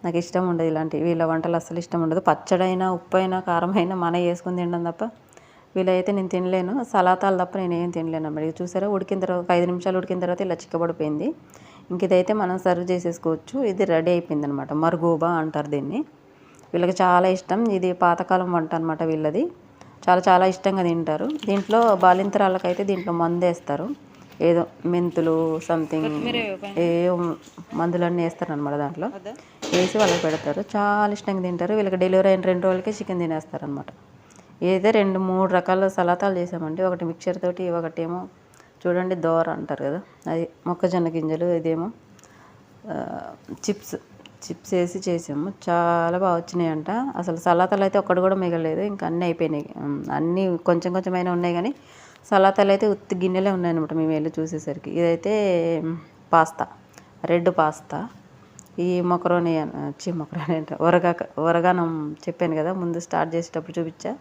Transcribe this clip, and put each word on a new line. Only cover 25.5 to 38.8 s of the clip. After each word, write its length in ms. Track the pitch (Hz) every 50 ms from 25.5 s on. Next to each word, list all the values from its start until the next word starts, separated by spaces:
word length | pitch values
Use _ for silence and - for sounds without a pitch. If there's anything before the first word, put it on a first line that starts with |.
| 160 160 160 -
something, 360 | 175 160 160 143 - 160 156 151 151 151 - 240 240 240 226 208 196 185 202 202 196 175 170
ఏ 20 | 170 170 170 175 180 180 175 175 170 160 - - - - - 175 - - -
మందులన్నీ 420 | 165 170 170 175 175 170 175 175 170
వేస్తారనమాట 480 | 165 170 - 180 - 156 143 147 143 143 147 147
దాంట్లో. 240 | 139 - - 170 240 277 196 180 202 240 - - - - - - - -
వేసి 220 | 180 180 185 - 220
వాళ్ళకి 240 | 214 185 170 175 170
పెడతారు, 340 | 156 156 156 - 147 147 185 208 - -
చాలా 360 | 208 202 208 208 208 208 208 208 208
ఇష్టంగా 240 | - - 196 190 180 180
తింటారు. 260 | 180 170 175 180 214 214
వీళ్ళకి 180 | 208 196 185 185 180
డెలివరీ 240 | 185 185 190 190 196
అయిన 120 | 190 190
రెండు 260 | 180 185 185 180 180
రోజులకే 240 | 190 185 185 185 220
చికెన్ 300 | 214 202 202 - 185 175 175
తినేస్తారనమాట. 600 | 165 160 156 156 - - 147 - 147 143 139 - - - - - - - - - - - - - _ - - -
ఏదైతే 240 | 175 190 190 185 214
రెండు 280 | 226 220 202 196 185 185 190 185
మూడు 220 | 185 185 190 185 185
రకాల 320 | 180 180 190 185 185 196 190 190
సలాతాలు 420 | 190 180 175 175 180 196 202 190 180
చేసామండి. 440 | 175 175 180 165 160 156 156 170 185
ఒకటి 220 | 185 180 175 170 165
మిక్చర్ 260 | 165 170 - 185 175 180 180
తోటి, 280 | 180 180 180 185 180 170 170
ఒకటేమో 500 | 165 160 160 170 165 165 170 180 185 196 - - _ _ - - - _ _ _